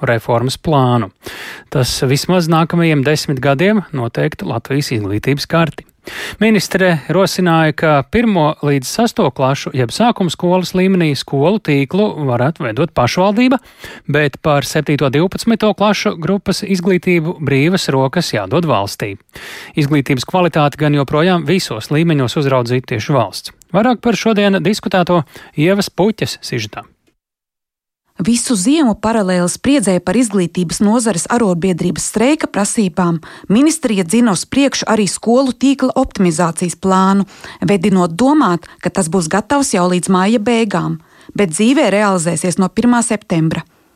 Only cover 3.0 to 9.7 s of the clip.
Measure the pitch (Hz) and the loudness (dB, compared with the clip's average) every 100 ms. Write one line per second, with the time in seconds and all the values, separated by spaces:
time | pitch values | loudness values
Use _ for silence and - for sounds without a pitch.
3 | 131 151 - 135 139 139 190 214 - 139 | 0 0 -2 -2 0 2 2 2 -2 -6
4 | 117 - 147 - 190 113 - 139 143 113 | -4 -2 -4 -4 -6 -6 -4 -4 -2 -4
5 | 101 104 135 - - 165 160 - - _ | -4 -4 -2 -4 0 0 0 -4 -18 _
6 | - - - - 220 214 - 185 185 160 | -16 -12 -12 0 2 2 0 0 2 0
7 | - 165 190 - 180 165 156 - 160 147 | 0 0 0 0 2 2 2 0 2 2
8 | 127 220 240 185 151 151 143 139 127 - | 0 0 0 2 0 0 -2 -2 -2 -2
9 | 226 - 160 - 131 139 - | 0 0 -2 0 -2 -2 -4